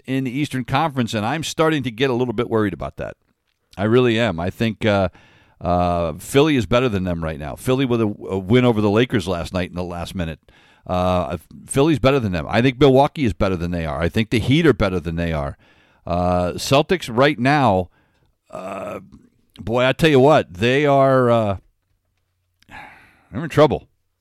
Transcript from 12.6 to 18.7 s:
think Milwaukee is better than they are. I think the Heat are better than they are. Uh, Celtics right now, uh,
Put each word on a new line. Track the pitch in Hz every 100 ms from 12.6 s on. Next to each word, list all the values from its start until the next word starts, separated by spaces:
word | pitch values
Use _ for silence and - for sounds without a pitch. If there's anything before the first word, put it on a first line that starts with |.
think | 127 120
Milwaukee | 139 131 143 - 123
is |
better | - 101 90
than | 87
they | 87
are. | 80 69
I | 85
think | 113 110
the | 120
Heat | 101 147 165
are |
better | 113 101 92
than | 80 82
they | 85
are. | 78 71 - _ _ _ _ -
Uh, | 87 87 90 90
Celtics | - - 135 156 180 -
right | 113 143 143
now, | 127 147 127 92 92 _ _ _ _ _ _
uh, | 98 92